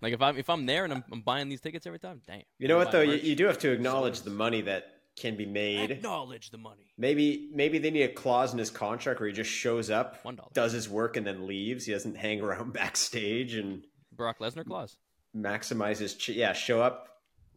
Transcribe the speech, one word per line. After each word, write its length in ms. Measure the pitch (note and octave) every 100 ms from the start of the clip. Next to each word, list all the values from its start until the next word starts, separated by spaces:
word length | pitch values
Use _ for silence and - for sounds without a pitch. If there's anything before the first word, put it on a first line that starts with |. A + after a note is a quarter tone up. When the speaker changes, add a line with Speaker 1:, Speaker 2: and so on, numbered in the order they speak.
Speaker 1:
Like, 120 | A2+
if 80 | A#2
I'm, 160 | C#3 C3+
if 120 | C#3
I'm 160 | E3+ B2+
there 180 | D#3
and 100 | F#3
I'm, 100 | C3 -
I'm 100 | A2+
buying 280 | A2 C3+ C#3
these 120 | C3+
tickets 240 | D#3+ D3 F3
every 140 | E3+
time, 220 | F#3 C#3+ -
damn. 160 | G2 - -
Speaker 2:
You 80 | C3
know 80 | E3+
Speaker 1:
I'm 60 | F3
Speaker 2:
what, 60 |
though? 80 | E3+
Speaker 1:
buying 100 | D3+
Speaker 2:
You, 40 | D3
Speaker 1:
merch. 80 | D#3
Speaker 2:
you 100 | D3
do 100 | G3
have 140 | D#3
to 120 | C#3
acknowledge 460 | B2 B2 C3+ B2 -
Speaker 1:
So 40 | G2+
Speaker 2:
the 60 |
money 300 | G2+ A2+ A2+
that 240 | G2 F#2+ - - _ -
can 200 | A#2+ G#2
be 100 | G2+
made. 460 | G#2 G#2 G#2 G#2+
Speaker 1:
Acknowledge 580 | C3+ G#3+ E3+ B2+ A#2 -
the 80 | A2+
money. 360 | A2 G2+ _ -
Speaker 2:
Maybe, 520 | B2+ D3 D3 D3 -
maybe 240 | C#3+ D3 D#3
they 140 | D#3
need 120 | D#3
a 100 | B2+
clause 380 | - C3 B2 C3
in 60 | A#2
his 120 | G#2+
contract 480 | - G#2 A#2+ C#3 B2
where 80 | G#2+
he 60 | G2+
just 140 | G#2+
shows 380 | - B2 A#2 G#2
up, 340 | G#2+ B2+ -
Speaker 1:
One 120 | A#2+ A2+
dollar. 140 | -
Speaker 2:
does 180 | C3 A#2
his 180 | A#2 G#2
work, 280 | G#2 A2+ -
and 80 | G2+
then 180 | F#2+ F#2+
leaves. 400 | G2 G#2+ B2 A2
He 60 |
doesn't 240 | G2+ G#2+ F#2
hang 260 | G#2+ G#2+
around 320 | G#2 F#2 A#2+
<laughs> 0 |
backstage 800 | A#2 - - - A#2+ G#2 A2+ B2 A2+
and 280 | G2 F#2+ - _ _
Speaker 1:
Brock 280 | A#2 A#2 A2+
Lesnar 260 | A2+ D3 -
clause. 320 | F#3 A2+ - _ _ _ A2
Speaker 2:
maximize 600 | G2+ G#2+ - A2+ G#2 G#2+
his 180 | G2+ -
ch-, 140 | -
yeah, 240 | A2 G#2
show 280 | F#2+ - A#2
up, 400 | B2 - - - _ _ _